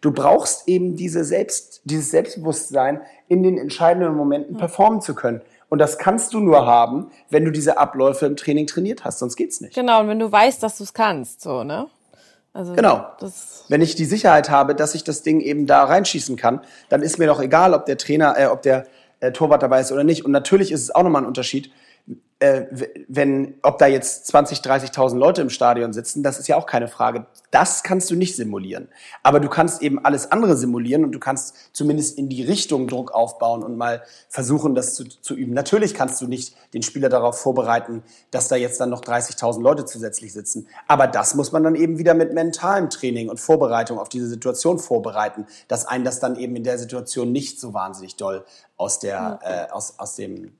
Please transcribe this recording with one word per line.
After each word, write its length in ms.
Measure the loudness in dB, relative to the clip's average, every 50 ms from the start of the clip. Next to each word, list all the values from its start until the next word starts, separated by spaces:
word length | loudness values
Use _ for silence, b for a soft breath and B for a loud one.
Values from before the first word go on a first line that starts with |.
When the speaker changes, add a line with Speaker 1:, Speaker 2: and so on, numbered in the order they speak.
Speaker 1:
Du 100 | 0 0
brauchst 560 | 0 2 4 4 4 4 4 -2 -6 -4 0
eben 300 | 0 0 2 2 -2 -4
diese 280 | -6 -6 -4 -4 -4 -2
Selbst-, 580 | 0 0 -2 -2 -2 -6 -10 -10 _ -20 -20 _
dieses 260 | -6 -6 -4 -4 0
Selbstbewusstsein, 920 | 0 0 0 0 -6 -10 -6 -6 -6 -6 -8 -4 -2 0 0 0 -2 -4 B B B B B _
in 140 | 0 2 4
den 160 | 2 2 0
entscheidenden 560 | -4 -6 -4 2 2 4 4 4 2 -2 0
Momenten 400 | 0 0 0 0 -2 -4 -8 -8
Speaker 2:
Ja. 60 | -6
Speaker 1:
performen 420 | -6 -6 0 4 4 4 4 2 -4
zu 120 | -6 -10
können. 280 | -4 -4 -4 -4 -4 b b b b b b
Und 100 | 2 2
das 200 | 2 2 2 -2
kannst 340 | 0 0 0 0 -2 -4 -2
du 80 | 0
nur 240 | 4 6 6 6 8
haben, 460 | 8 6 6 6 4 0 -4 -6 B B B B B
wenn 160 | 2 2 2
du 60 | 2
diese 260 | 0 0 0 0 2
Abläufe 480 | 2 2 0 2 2 2 2 2 2 0
im 120 | -2 -2
Training 300 | -2 -4 -2 0 0 0
trainiert 380 | -2 -4 -4 -4 -4 -4 -6 -8
hast, 140 | -10 -8 -6
sonst 180 | -6 -8 -4
geht's 240 | -4 -6 -6 -4 -10
nicht. 140 | -12 -10 -6
Speaker 2:
Genau, 260 | -4 0 4 4 4
und 80 | 4 2
wenn 100 | 0 -2
du 120 | -2 2
weißt, 320 | 4 6 6 6 4 0 -4
dass 160 | -6 -6 -6
du's 160 | -14 -14 -4
kannst, 480 | -2 -2 0 0 -4 -8 -12 -14 _ -10
so, 220 | -6 -6 -6 -4
ne? 220 | -6 -6 -8 -8 -10 _ _ _ _ b b b b b b b _ _
Also, 180 | -12 -10 -4 -2
Speaker 1:
Genau. 320 | 2 4 4 4 2 0 -10 -16 -16
Speaker 2:
das 460 | -16 -16 -16 -16 -18 -20 -20 -20 -6 _
Speaker 1:
Wenn 140 | 2 2 2
ich 120 | 2 2
die 120 | -2 -2
Sicherheit 420 | -2 -2 2 6 6 6 6 6 4
habe, 260 | 4 4 4 4 2
dass 200 | 0 0 -2 -2
ich 100 | -6 -6
das 180 | -6 -8 -4 0
Ding 180 | 2 2 2
eben 260 | 2 0 -2 -2 2
da 180 | 4 6 6 6
reinschießen 520 | 6 4 4 2 2 -2 -4 -4 -6 -8
kann, 240 | -2 0 0 0 0 B B B B B B
dann 140 | 0 0 0
ist 160 | -2 -2 0
mir 80 | 2
doch 140 | 2 2 2
egal, 340 | 2 2 4 6 6 6 4
ob 100 | 4 2
der 140 | -2 -4 -4
Trainer, 400 | -2 -2 2 4 4 4 4 4
äh, 80 | 4
ob 160 | 2 2 0 2
der, 240 | 2 2 2 0 b b b b b b b
äh, 120 | -4 -4 0
Torwart 300 | 0 2 4 4 4 4
dabei 180 | 4 2 2
ist 120 | 2 2 -2
oder 100 | 0 2
nicht. 220 | 2 2 2 0
Und 80 | 0 0
natürlich 400 | 0 2 4 4 4 4 2 -2
ist 100 | -6 -6
es 120 | 0 2
auch 80 | 2 4
nochmal 200 | 4 4 2 0
ein 60 | -2
Unterschied, 420 | -4 -6 -6 -4 -4 -6 -6 -8 b b b b b b b -20 -20 -20 _ _ _ _
äh, 260 | 4 4 4 2 0 -6 -10
w-, 160 | -10 -10 -10 -10 -18 -18
wenn, 480 | _ -2 0 2 2 2 0 -2 -4 -8 _ _
ob 160 | 0 6 6
da 80 | 6
jetzt 400 | 6 6 4 0 -4 -8 -8 -12
zwanzig, 340 | 2 4 4 4 4 -2 -8
dreißigtausend 600 | -2 0 0 0 0 -4 0 0 0 2 2 4
Leute 220 | 4 4 4 4 0
im 80 | -2
Stadion 420 | -2 0 2 2 2 2 0 -4 -6
sitzen, 320 | -8 -10 -8 -8 -2 -2
das 160 | -2 -4 -4
ist 80 | -2 0
ja 80 | 0
auch 100 | 0 0
keine 220 | 0 -2 -2 -2 -2
Frage. 380 | -4 -2 -2 -2 -2 -4 -10 _ _ _ _ _ 2
Das 320 | 2 2 2 0 -6 -4
kannst 260 | -2 -2 -2 -2 -2
du 60 | 0
nicht 180 | 0 0 -2 -2
simulieren. 540 | -6 -8 -6 -6 -8 -10 -10 -12 -12 -14 -16 B B B B B B B
Aber 160 | 4 4 4
du 100 | 4 2
kannst 320 | 0 0 0 0 0 -4
eben 240 | -4 -2 -2 0 0
alles 280 | 0 0 0 0 0 0
andere 240 | 2 4 2 2
simulieren 480 | 2 2 -2 -2 -2 -2 0 0 2 0
und 80 | 0 -2
du 80 | -6
kannst 340 | -6 -6 -6 -6 -6 -12 b b b b b
zumindest 460 | -4 -2 0 0 0 -2 -4 -6 -6
in 100 | -8 -6
die 140 | -6 -6 -2
Richtung 460 | -2 -2 -2 -2 -2 -2 -2 -2 -4
Druck 240 | -6 -8 -8 -4 -2
aufbauen 500 | -2 -2 -2 -2 -4 -2 -2 -2 -4 -6
und 140 | -10 -8
mal 260 | -6 -4 -6 -6 -6 B B B B B B
versuchen, 460 | -10 -8 -2 0 0 0 0 0 0
das 200 | 0 -2 -4 -8
zu, 100 | -10 -12
zu 320 | -16 -20 _ _ -12 -8
üben. 180 | -8 -6 -6 -4
Natürlich 400 | -4 -2 2 2 2 2 0 0
kannst 260 | -2 -4 -4 -2 -6
du 60 | -8
nicht 300 | -8 -8 -8 -10 -12 b b b b _
den 80 | -8 -8
Spieler 260 | -6 -6 0 0 2
darauf 300 | 2 4 2 2 -2 0
vorbereiten, 640 | -2 -2 0 0 0 0 0 0 -2 -4 -12 -12 -12 b b b b b -4
dass 160 | -4 -2 0
da 80 | 0
jetzt 240 | 0 0 -2 -4 -4
dann 100 | -4 -4
noch 120 | -4 -8 -8
dreißigtausend 600 | -4 -4 -4 -4 -4 -10 -4 -4 -4 -2 2 2
Leute 220 | 2 2 2 0
zusätzlich 480 | -10 -12 -10 -10 -10 -10 -10 -12 -12 -16
sitzen. 340 | -14 -10 -10 -10 -10 -12 B B B B B
Aber 180 | 2 4 4
das 300 | 2 2 -2 -2 -2 -2
muss 160 | -2 -4 -2 0
man 100 | 0 2
dann 140 | 2 2
eben 220 | 2 0 0 0 0
wieder 160 | 2 4 4
mit 200 | 4 4 0 0
mentalem 560 | -2 -4 -4 -6 -4 -2 -2 0 0 0 -4
Training 380 | -6 -6 -6 -6 -4 -4 -6 -8
und 100 | -10 -12
Vorbereitung 600 | 2 2 4 4 4 2 0 0 -2 -2 -6 -10
auf 80 | -10 -10
diese 180 | -8 -8 -8
Situation 540 | -6 -8 -6 -6 -6 -6 -2 0 -2 -2 -2
vorbereiten, 680 | -2 -2 -2 -2 -2 -2 -4 -4 -4 -4 -6 -10 -16 b b b b b
dass 180 | -6 -6 -4
einen 180 | -6 -4 -4 -4
das 140 | -4 -4 -4
dann 160 | -4 -6 -6
eben 220 | -6 -8 -10 -8
in 80 | -8 -6
der 140 | -4 -4 -6
Situation 520 | -6 -10 -12 -12 -12 -10 -8 -6 -4 -2
nicht 300 | -2 -4 -4 -6 -14 -14
so 120 | -16 -10 -8
wahnsinnig 440 | -8 -8 -8 -10 -14 -18 -20 -16
doll 280 | -10 -8 -8 -8 -8 -12 b b b b b b
aus 220 | _ -6 -6 -6 -6
der, 400 | -6 -8 -8 -6 -6 -8 -10 -10 -10
Speaker 2:
Ja. 220 | -8 -8 -8 -8
Speaker 1:
äh, 40 | -10
aus, 300 | -10 -12 -12 -12 -14 _
aus 160 | -16 -16 -14
dem 400 | -14 -14 -14 -14 -16 -18 -20 _ _